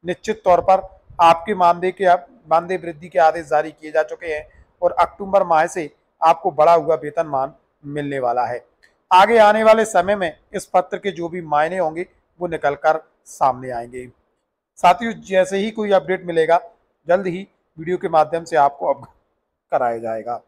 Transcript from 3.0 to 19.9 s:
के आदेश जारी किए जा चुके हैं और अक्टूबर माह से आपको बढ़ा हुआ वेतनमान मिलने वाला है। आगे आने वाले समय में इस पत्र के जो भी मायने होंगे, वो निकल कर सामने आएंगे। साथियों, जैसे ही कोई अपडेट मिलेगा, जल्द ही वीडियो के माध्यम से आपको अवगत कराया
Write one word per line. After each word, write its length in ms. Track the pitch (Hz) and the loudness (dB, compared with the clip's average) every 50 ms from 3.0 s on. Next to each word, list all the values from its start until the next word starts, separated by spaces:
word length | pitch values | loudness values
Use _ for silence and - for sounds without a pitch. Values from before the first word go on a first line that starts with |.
| 165 175 | -20 -4
के 100 | _ 175 | _ 2
आदेश 260 | 165 160 160 170 160 | 2 2 2 0 -6
जारी 260 | 143 156 151 151 156 | -2 -2 -2 -2 -4
किए 200 | 151 _ 151 156 | -10 _ -18 -4
जा 120 | 156 160 156 | -4 -4 -4
चुके 300 | 156 165 _ 175 170 156 | -4 -8 _ -10 -8 -8
हैं 100 | 151 156 _ _ _ _ _ _ _ | -10 -10 _ _ _ _ _ _ _
और 140 | 180 170 - - | -4 -2 0 0
अक्टूबर 440 | - - - _ 202 190 190 196 190 | -2 -2 -2 _ -10 0 0 0 2
माह 220 | 175 165 156 160 | 2 2 2 2
से 220 | 175 - 190 156 143 _ _ _ _ _ _ | 0 -4 -8 -10 -10 _ _ _ _ _ _
आपको 300 | 156 160 170 - - 190 | 2 2 2 2 -2 -6
बढ़ा 220 | 151 147 151 165 170 | 0 2 4 4 4
हुआ 220 | 165 147 156 160 | 4 4 0 -2
वेतनमान 580 | 151 147 147 147 165 165 156 143 131 135 147 - _ _ _ _ _ _ | -2 -2 -8 -6 -6 -6 -4 -4 -6 -6 -6 -10 _ _ _ _ _ _
मिलने 360 | 143 143 147 143 143 139 139 | -12 -10 -8 -8 -6 -6 -4
वाला 260 | 127 120 120 123 120 | -4 -2 -2 -2 -4
है। 180 | 113 123 117 _ _ _ _ _ _ _ _ _ _ | -4 -6 -10 _ _ _ _ _ _ _ _ _ _
आगे 260 | 185 180 196 214 233 | 4 4 6 6 6
आने 260 | 226 214 208 214 220 220 | 6 6 6 6 4 6
वाले 200 | 220 220 220 220 | 6 6 6 4
समय 300 | 220 - 185 175 190 208 | 0 0 0 0 0 -2
में 220 | 202 185 160 151 _ _ _ - | -2 -2 -6 -6 _ _ _ -12
इस 120 | 196 - | -12 -12
पत्र 320 | _ - 185 180 - - | _ -2 -2 0 0 -8
के 140 | 185 - 202 | -8 -8 -8
जो 180 | 170 156 170 165 | -8 -6 -10 -10
भी 120 | 165 180 165 | -10 -10 -8
मायने 340 | 156 147 147 156 160 185 | -2 0 0 0 0 -2
होंगे, 280 | 190 175 156 156 165 180 _ _ _ _ _ _ _ | -4 -4 -4 -4 -8 -12 _ _ _ _ _ _ _
वो 80 | 175 | -10
निकल 280 | 175 160 156 - 143 143 | -8 -8 -4 -4 -4 -4
कर 240 | 143 - 156 156 160 - _ _ _ _ | -2 0 0 0 0 -4 _ _ _ _
सामने 440 | - - - 156 135 127 127 127 127 | -20 -6 -2 -2 -2 -2 -4 -10 -12
आएंगे। 340 | 123 120 120 123 123 127 127 123 _ _ _ _ _ _ _ _ _ _ _ _ _ - | -12 -12 -12 -12 -16 -18 -18 -18 _ _ _ _ _ _ _ _ _ _ _ _ _ 0
साथियों, 340 | - 180 180 - 233 226 214 160 | 2 2 2 2 -2 -8 -8 -10
जैसे 360 | 143 - 190 185 185 180 196 | -10 -2 0 0 0 2 0
ही 140 | 196 196 226 | -2 -2 -4
कोई 200 | 220 226 214 208 | -4 -6 -2 0
अपडेट 320 | 202 185 165 156 185 185 185 | 0 0 0 0 -6 -6 -6
मिलेगा, 340 | 175 170 165 160 156 165 180 - - _ _ _ _ _ _ _ | -4 -2 0 2 2 2 0 0 -6 _ _ _ _ _ _ _
जल्द 200 | 151 175 190 196 | 0 0 0 0
ही 200 | 185 165 185 196 _ _ _ _ _ _ | -4 -8 -8 -12 _ _ _ _ _ _
वीडियो 200 | 151 165 165 185 | -14 -8 -6 -6
के 120 | 175 - 185 | -4 -4 0
माध्यम 340 | 165 156 151 147 160 165 165 | 2 2 2 2 -2 -8 -6
से 120 | 160 170 | -2 2
आपको 320 | 156 139 143 143 - - | 2 2 2 0 -2 -4
अवगत 220 | 156 139 135 123 - _ _ _ _ _ _ _ _ _ _ _ _ | -4 -4 -4 -6 -20 _ _ _ _ _ _ _ _ _ _ _ _
कराया 260 | - 139 127 120 | -4 -2 -2 -2